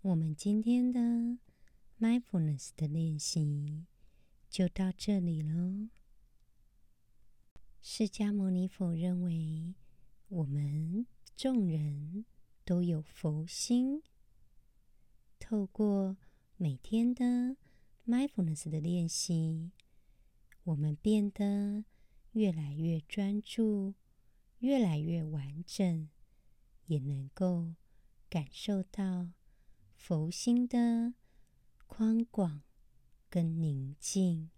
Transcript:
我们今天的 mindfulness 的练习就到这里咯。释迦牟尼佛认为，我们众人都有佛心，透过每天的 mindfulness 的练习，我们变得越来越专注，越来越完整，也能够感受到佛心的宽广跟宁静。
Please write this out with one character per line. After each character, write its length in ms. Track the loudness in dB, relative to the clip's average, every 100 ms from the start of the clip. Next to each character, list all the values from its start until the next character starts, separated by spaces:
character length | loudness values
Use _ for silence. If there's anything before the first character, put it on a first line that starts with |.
我 120 | 2
们 220 | 2 0 -2
今 260 | 0 2
天 300 | 4 4 4
的 80 | 2 2 2 0 -4 -10 _ -20 -20 -20 0
mindfulness 720 | 4 4 2 0 2 0 -4 -4
的 100 | -2
练 320 | 0 0 0
习 680 | -2 0 2 0 -4 -8 -12 _ -20 _ -20 -20 -12
就 200 | 0 0
到 240 | 2 -2
这 260 | -2 0 0
里 240 | 2 0
咯。 460 | 0 0 -2 -4 -8 -12 -20 -20 -20 _ _ _ -20 _ -20 _ _ -20 -20 -20 -20 -20 -20 -20
释 260 | -14 -2 -2
迦 240 | 0 -2
牟 160 | 0 0
尼 200 | 0 -2
佛 260 | -2 -2
认 280 | 0 -2 0
为， 520 | -2 -2 -2 -4 -6 -10 -18 -20 -20 -20 -8
我 160 | -4
们 640 | -2 -2 -2 -2 -2 -4 -6 -10 -20
众 320 | -4 0 2 2
人 580 | 0 -2 -4 -8 -10 -12 -18 -20 -18
都 200 | 0 2
有 180 | 2 0
佛 420 | -4 -4 -2 -2 -4
心， 520 | -6 0 2 2 -2 -8 _ -20 -20 -20 -20 _ _ _ -20 -20 -20 _ -20
透 260 | -4 -2 -2
过 500 | 0 2 2 0 -4 -12 _ _ -4
每 200 | -2 -2
天 360 | -2 2 2
的 440 | 2 2 2 0 -4 -14 _ _ -12 0
mindfulness 640 | 0 2 0 0 -2 -4
的 100 | -2
练 280 | 0 0 0
习， 640 | -2 -2 0 0 -2 -8 -14 -20 -20 _ _ _ _ _ -10
我 140 | -4 0
们 180 | 0
变 340 | 0 4 4 2
得 520 | 0 0 0 -2 -4 -8 _ -20 -20 -6
越 220 | 2 2
来 200 | 2 -4
越 260 | -2 0 -2
专 420 | -4 -2 -2 -2
注， 540 | -4 0 2 2 -2 -8 _ _ _ _ _ -4
越 200 | 2 4
来 220 | 4 2
越 240 | 0 -2
完 400 | -2 -6 -6 -10
整， 440 | -10 0 2 2 -4 _ -20 _ _ _ _ -20
也 160 | -2 -2
能 280 | 0 -4 -6
够 440 | -2 0 0 -2 -8 _ -20 -20 _ -6
感 180 | -4 -4
受 320 | -8 -4 -2
到 480 | -4 -4 -2 -2 -6 -12 _ _ -20 -20 -20 -20
佛 320 | -2 0 0
心 380 | -2 2 2 2
的 460 | 2 4 2 0 -6 _ -20 -20 _ -20 _ -18
宽 360 | 0 2 4 2
广 360 | 0 0 -2 -14 _ -20 _ _ -20 _
跟 320 | 0 0 2
宁 360 | 0 -2 -6 -8
静。 520 | -4 2 2 2 -4